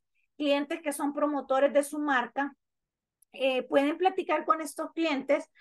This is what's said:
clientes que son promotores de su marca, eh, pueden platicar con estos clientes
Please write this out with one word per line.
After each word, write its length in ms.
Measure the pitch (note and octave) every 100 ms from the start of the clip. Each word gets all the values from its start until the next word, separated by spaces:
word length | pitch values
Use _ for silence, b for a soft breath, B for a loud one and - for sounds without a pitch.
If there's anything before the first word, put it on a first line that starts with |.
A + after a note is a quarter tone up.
| _ _ _ -
clientes 460 | D4 C#4+ D4 E4
que 100 | D4
son 220 | C#4+ D4
promotores 580 | D4 D4 C#4+ C4 C4 C#4
de 100 | C#4+
su 160 | C#4+ D4+
marca, 560 | D4 B3+ A3+ - C#4+ - _ _ _ _ _ _ _ -
eh, 280 | C4 B3+
pueden 340 | A#3+ C#4+ C#4+ E4
platicar 460 | F#4 F#4+ F4+ D#4
con 160 | E4 D#4+
estos 320 | D4+ - D4
clientes 580 | E4 E4 C#4 C#4 D4 - b